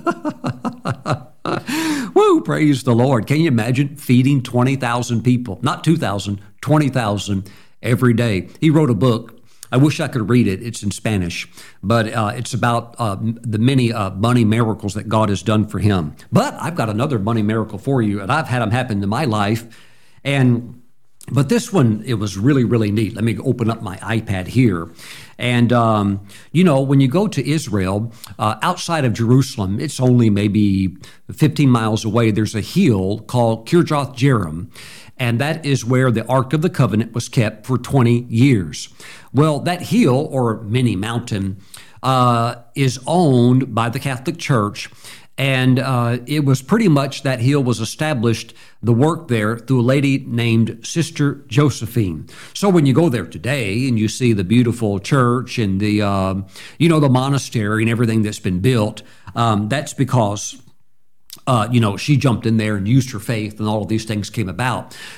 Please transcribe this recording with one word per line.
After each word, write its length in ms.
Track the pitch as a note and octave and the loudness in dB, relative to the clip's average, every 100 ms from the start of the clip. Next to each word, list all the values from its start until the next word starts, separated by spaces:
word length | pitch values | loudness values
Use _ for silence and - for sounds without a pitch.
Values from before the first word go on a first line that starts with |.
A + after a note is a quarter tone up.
| - E4 D4+ - - - - - - B2 - - - - - - - D4 D#4+ D4 A3+ | -4 -4 -6 -8 -8 -8 -10 -8 -8 -8 -6 -6 -6 -12 -6 -6 -6 -6 -4 -4 0
Woo, 260 | F#4 G#4+ D#4+ | 4 4 4
praise 400 | - D3 D3+ C3 | 2 0 2 2
the 120 | - | 2
Lord. 320 | A#2 B2+ A#2+ G2 | 2 4 2 0
Can 140 | D3+ | 2
you 80 | E3 | 2
imagine 480 | A#2 A2 B2+ C#3+ C#3+ | 2 0 0 -2 -4
feeding 460 | - B2 C3 C#3+ | 2 4 4 2
twenty 340 | - B2 B2+ C3+ | 0 0 0 0
thousand 460 | B2 B2 B2 A#2 | -2 -2 -2 -2
people? 360 | B2 B2 B2 F#2 | 2 0 -2 -6
Not 220 | C#3 E3+ | -4 -2
two 120 | D#3 E3 | 0 0
thousand, 440 | G#2 G2+ G2 G2 - - | 0 -4 -4 -8 -10 -12
twenty 280 | - D3+ C#3+ | 0 2 2
thousand 600 | C3 A2 G#2 G2 G2 F#2+ - - - | 0 -2 -2 -2 -4 -4 -16 -20 -10
every 320 | G#2+ B2 B2 | -2 2 4
day. 340 | A2+ A#2+ F#2+ E2+ - | 4 2 -2 -4 -2
He 100 | D#3+ | 2
wrote 200 | D3+ D3 | 4 4
a 40 | |
book. 420 | A2 C3 A2+ - - - - - | 2 2 0 -4 -20 -20 -20 -4
I 40 | B2 | 2
wish 240 | D3 - | 2 2
I 80 | C#3+ | -4
could 200 | B2+ G2 | -4 2
read 200 | B2 G2+ | 2 2
it. 160 | F#2+ | 0
It's 180 | A#2 - | -8 -8
in 80 | G#2 | -8
Spanish, 560 | - A2+ G#2 F2 - - - - - | -6 -2 -2 -2 -6 -12 -16 -20 -12
but, 320 | F#2+ A#2 G#2+ | 0 0 2
uh, 200 | A#2 G#2 | -2 -4
it's 180 | B2 A#2+ | -4 -6
about, 440 | - A#2+ A#2 A#2 - | -2 0 -2 -4 -6
uh, 140 | A2+ | -6
m-, 260 | G2 A2+ A#2 | -4 -6 -6
the 200 | A#2+ G#2+ | -4 0
many, 320 | A#2+ C3+ A#2+ | 2 2 0
uh, 180 | A2+ F#2+ | -2 -6
money 340 | F#2+ A#2 B2 | -2 0 2
miracles 500 | G#2+ A2 A2 G2+ G2+ | 2 2 0 -2 -6
that 140 | G2+ G#2 | -8 -2
God 200 | A2 G#2+ | 0 0
has 160 | F#2+ | 0
done 240 | A2+ G#2+ G#2 | 0 0 0
for 100 | F#2+ | 0
him. 380 | G#2 F#2+ D2+ - - | 0 0 -2 -8 -2
But 220 | - C#4 | 0 0
I've 200 | - D#3 | -2 -8
got 140 | E3+ A2 | -4 -4
another 320 | G#2 D3 A#2 | -2 -2 -2
money 220 | G2+ A#2 | -2 0
miracle 360 | G#2 A2+ G#2 G2 | 0 0 -4 -6
for 240 | - C3+ | -2 0
you, 180 | G#2+ G2+ | 0 -2
and 120 | F#2+ | -2
I've 160 | D3 G#2 | -2 -2
had 140 | B2 | -2
'em 100 | A2 | 0
happen 280 | B2 B2+ G2+ | -2 -2 -4
in 80 | G2 | -2
my 180 | A2+ D3+ | -2 -2
life. 380 | G#2+ G2+ A2+ - - - - - - | 0 0 -2 -4 -20 -20 -20 -20 -12
And, 580 | C3+ C#3 B2+ A#2+ - - - - - - - | -4 2 2 2 -2 -16 -20 -20 -20 -20 -6
but 200 | A#2+ C#3 | -2 2
this 220 | A#3 - | 0 0
one, 300 | F#3+ A#2+ G#2+ | 2 2 0
it 100 | A#2 | -4
was 220 | A2 G#2 F#2 | -4 -4 -2
really, 280 | A#2+ C#3 | 0 2
really 260 | A2+ A#2 G#2 | 2 2 0
neat. 240 | G#2 G2 | 0 -2
Let 80 | G2 | -2
me 160 | A2+ G2 | -2 -2
open 320 | C3+ A#2+ A2 | -2 -2 -2
up 100 | A2+ | -4
my 160 | A2+ G2 | -8 -10
iPad 500 | G2 A2+ - F#2 E2+ | -4 -4 -2 -6 -2
here. 420 | A#2 B2 F2 E2 - - - - - | 2 2 2 -6 -14 -18 -18 -20 -6
And, 340 | B2 A#2+ A#2+ | -2 2 4
um, 540 | B2 A2+ G#2+ G2+ G2 - - - | 4 4 2 0 -2 -6 -20 -4
you 140 | D3+ | 2
know, 160 | F#3 C3+ | 4 4
when 180 | C#3 C#3 | 2 4
you 80 | C3+ | 4
go 220 | D#3 G#3 | 2 0
to 200 | - C#3 | -2 -2
Israel, 640 | D#3 - G2+ F#2 G2+ A2+ - - - | -4 -2 -2 0 -2 -4 -8 -20 -4
uh, 160 | G#2+ G#2+ | -4 -2
outside 420 | E3 F3+ - E3 | -2 -4 -4 -2
of 80 | C3 | 0
Jerusalem, 680 | G2+ A#2 C3 C3+ - F#2+ G#2 | 0 4 4 2 -2 -4 -4
it's 220 | D3 - | -6 -2
only 300 | B2+ B2 A2+ | 2 4 4
maybe 640 | G2 G#2 G#2+ G#2 F#2+ F#2 - - - - | 2 2 2 2 2 -2 -6 -20 -20 -16
fifteen 400 | - D3+ D#3+ C#3+ | 0 0 2 2
miles 340 | A#2+ A2 G#2+ | 4 2 -2
away, 280 | A2+ A2 A2+ | -2 0 2
there's 240 | G#2 G#2+ A2 | 2 -2 -4
a 40 | |
hill 600 | F#2+ E3+ F#3 G2 F#2+ G#2+ | -4 2 2 2 0 -4
called 480 | - B2+ A#2 A2+ - | -4 0 0 0 0
Kirjath 480 | F3 D#3+ D3+ C3 A#2 | 2 2 0 -4 0
Jearim. 520 | C#3 A#2+ E2+ D#2+ F#2 - - - - - | 2 2 0 -6 -12 -16 -20 -20 -20 -6
And 220 | B2 A#2 | -2 0
that 280 | C#3+ D#3+ C#3+ | -2 -2 -2
is 180 | C3+ | -2
where 260 | A2 B2+ C3 | 0 2 2
the 160 | A2 A2+ | 0 0
Ark 280 | C3 B2+ | 0 0
of 80 | D#3 | 0
the 80 | F3 | -2
Covenant 420 | - B2+ G#2+ - | 0 0 2 -2
was 160 | A#2+ - | -6 -4
kept 380 | - G#2+ - - | 0 0 -2 -4
for 120 | B2+ | -4
twenty 480 | - C#3 A#2 A#2+ A#2+ | 0 2 4 2 0
years. 600 | A2+ C#3 A2+ D#2+ - - - - - - | 2 4 4 0 -8 -16 -18 -20 -20 -6
Well, 280 | B2+ D#3 C#3+ | 2 2 2
that 220 | A#2 F3+ | -4 -4
hill, 460 | - G#3 F3+ B2+ D#3 | -2 2 4 2 0
or 320 | C3+ A#2 G#2+ | -2 -2 -2
mini 340 | G#2 B2 B2 F#2 | -2 0 0 0
mountain, 640 | G#2+ A#2 - G#2 G2 F#2+ - - - - | -4 -6 -4 -4 -4 -8 -14 -20 -20 -8
uh, 540 | B2+ C3 B2 A#2 A#2+ A#2+ - | -2 2 4 2 0 -4 -12
is 240 | - C3+ - - | -2 -2 -2 -2
owned 680 | E3+ E3 B2+ A#2+ B2+ C3 | 2 4 6 6 4 2
by 140 | A2 A2+ | -2 -4
the 120 | B2 | -4
Catholic 380 | C#3+ B2 - - | -6 -6 -6 -8
Church. 520 | - B2+ G#2 - - - - - - - | -2 0 0 -4 -14 -16 -20 -20 -20 -6
And, 400 | C#3 C3 B2+ B2+ | -2 0 2 2
uh, 400 | C3+ B2+ A#2+ B2 A#2+ | 0 -2 -2 -4 -4
it 180 | D3 | -2
was 180 | C#3 B2+ | 0 0
pretty 260 | - A3 G#3+ | 2 2 4
much 340 | C#3+ C3+ - | 2 0 -4
that 180 | C#3 B2+ | -4 0
hill 220 | B2 D3 | 0 2
was 180 | B2 G#2+ | 0 -2
established, 720 | A2+ - D#3 C3+ A#2 A2+ - - - - | -4 -4 -4 0 0 -2 -6 -18 -20 -8
the 100 | A#2 | 0
work 360 | A2+ D3+ D#3+ D#3+ | 4 4 2 -2
there, 300 | A#2 G#2+ A#2 | -2 0 -4
through 220 | - C3 | -2 0
a 20 | |
lady 420 | A#2+ C#3 C#3 C3+ C3 | 2 2 2 0 -2
named 540 | A#2+ A#2 A2+ A2+ - | -2 2 2 2 -2
Sister 640 | - E3 D#3+ - D3 C#3+ - | -8 -4 -4 -2 -2 -2 -4
Josephine. 800 | C#3 D3 - A2 A#2+ G2 D#2 - - - | 2 2 2 -4 -2 -2 -4 -10 -18 -16
So 140 | - G3+ | -2 2
when 180 | F3 C#3 | 4 4
you 60 | |
go 160 | B2 E3 | 4 2
there 180 | A#2 E2+ | 0 -6
today 640 | E2+ G#2 C#3+ G#2 G#2+ C3+ | -8 -4 -4 -2 -2 0
and 100 | A2+ | 0
you 100 | G#2+ | 0
see 240 | - B2+ | 0 0
the 120 | G#2 | 2
beautiful 540 | F2+ A#2 A#2+ A2+ G#2+ G2 | 2 2 2 0 -2 -4
church 600 | - C#3 B2 B2 B2 - | 0 2 2 0 -4 -4
and 220 | G#2 F#2+ | -2 0
the, 220 | G#2+ G#2 | 0 0
uh, 320 | G2+ G2 F#2+ F#2+ F#2+ - - - | 0 0 0 -2 -8 -14 -18 0
you 100 | E3 | 2
know, 100 | D#3 | 4
the 100 | D3 | 4
monastery 720 | B2 C3+ C3+ - B2 G#2 G#2+ | 4 2 -2 -2 -4 -2 0
and 80 | A2+ | 0
everything 320 | A#2 A#2 A2 | 0 0 2
that's 180 | G#2 G#2 | -2 -4
been 200 | G2+ F2+ | -4 0
built, 420 | G#2 B2 G#2+ - - - - | 2 2 0 -4 -18 -20 -12
um, 340 | A#2+ A#2 G#2 G#2 | -2 0 0 0
that's 240 | C3+ C#3 | -4 -4
because, 640 | - C#3 B2+ G#2 G2+ - - - - - - - - - - - | -4 0 2 0 -2 -10 -14 -20 -20 -20 -20 -20 -20 -20 -12 0
uh, 220 | A#2+ G#2+ | 0 2
you 100 | B2 | 2
know, 160 | A2 F#2+ | 2 0
she 220 | - C#3+ | 2 2
jumped 260 | C3+ G#2+ | 4 0
in 140 | A2+ A2+ | 0 0
there 180 | G#2+ G#2 | 0 -2
and 100 | G2 | 2
used 240 | C3 B2+ | 2 2
her 60 | G#2 | -6
faith, 400 | - A2+ G#2+ - | -6 -6 -6 -6
and 80 | G#2+ | -4
all 140 | A2 | -2
of 80 | G2 | -2
these 160 | A2 | -4
things 240 | - G#2+ G2 | -2 -6 -6
came 200 | - F#2 | -6 -6
about. 460 | F2 B2 A2 - - - | -2 -2 -2 -8 -16 -18